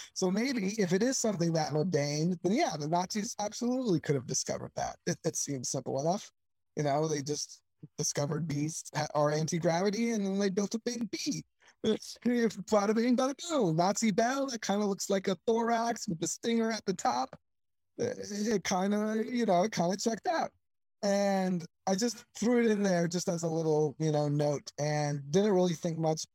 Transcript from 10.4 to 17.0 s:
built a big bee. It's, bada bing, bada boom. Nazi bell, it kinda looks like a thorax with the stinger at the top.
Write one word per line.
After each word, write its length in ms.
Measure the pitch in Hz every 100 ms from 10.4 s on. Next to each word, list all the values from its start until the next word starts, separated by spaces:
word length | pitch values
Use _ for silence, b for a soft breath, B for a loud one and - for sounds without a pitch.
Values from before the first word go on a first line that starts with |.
| 202
built 260 | 185 202 226
a 40 |
big 300 | 240 240 226
bee. 320 | 320 311 156 - _ b b 220
It's, 320 | 214 - - 240
bada 680 | 240 226 - - 214 202 220
bing, 200 | 247 247
bada 180 | 262 277 339
boom. 280 | 302 180 160
Nazi 340 | 185 208 226
bell, 380 | 196 233 277 269
it 120 | 240
kinda 240 | - 202 208
looks 240 | 196 -
like 180 | 190 196
a 80 | 185 -
thorax 600 | 226 226 233 233 214 -
with 120 | 160
the 80 | 165
stinger 440 | - 233 233 226
at 120 | 214 -
the 80 |
top. 360 | 180